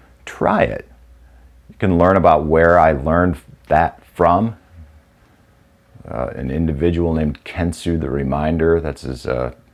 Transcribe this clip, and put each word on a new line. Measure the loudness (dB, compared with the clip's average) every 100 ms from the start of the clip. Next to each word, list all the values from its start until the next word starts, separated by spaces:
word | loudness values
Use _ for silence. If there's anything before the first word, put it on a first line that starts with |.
| _ _ -16
try | -4 0 0
it. | 0 -4 -14 _ _ -20 _ _ -20 _ _
You | -6
can | -2 2
learn | 4 4
about | 4 2
where | 2 2 6 6
I | 4
learned | 2 0 0 0 -2 -12 -14 -2
that | 0 0 -4
from. | _ 0 2 2 -2 -6 _ -20 -20 -20 _ _ _ _ _ _ _ _ _ -20 -14
Uh, | -8 -8
an | -8 -6
individual | -4 -2 0 0 0 -2
named | 0 -2 -4
Kensu | -10 -6 -4 -4 -4 -4
the | -2
Reminder, | -4 -2 -2 -2 0 2 2
that's | -2 -10
his, | -10 -10 -6
uh, | -6 -6 -10 _